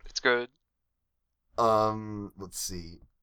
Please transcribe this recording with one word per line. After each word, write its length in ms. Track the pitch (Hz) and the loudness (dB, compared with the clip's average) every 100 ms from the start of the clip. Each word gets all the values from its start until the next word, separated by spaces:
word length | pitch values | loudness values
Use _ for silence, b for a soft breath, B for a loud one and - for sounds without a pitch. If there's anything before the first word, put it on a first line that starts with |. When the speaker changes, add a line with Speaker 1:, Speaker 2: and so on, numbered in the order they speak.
| - | -12
Speaker 1:
It's 140 | - | -2
good. 280 | 127 120 123 _ _ _ _ _ _ _ _ _ _ - | 2 2 0 _ _ _ _ _ _ _ _ _ _ 0
Speaker 2:
Um, 760 | 117 107 110 110 107 104 101 95 | 4 4 4 0 -6 -8 -10 -12
let's 200 | 92 - | -12 -8
see. 420 | - 90 82 85 - _ | -8 -8 -12 -18 -20 _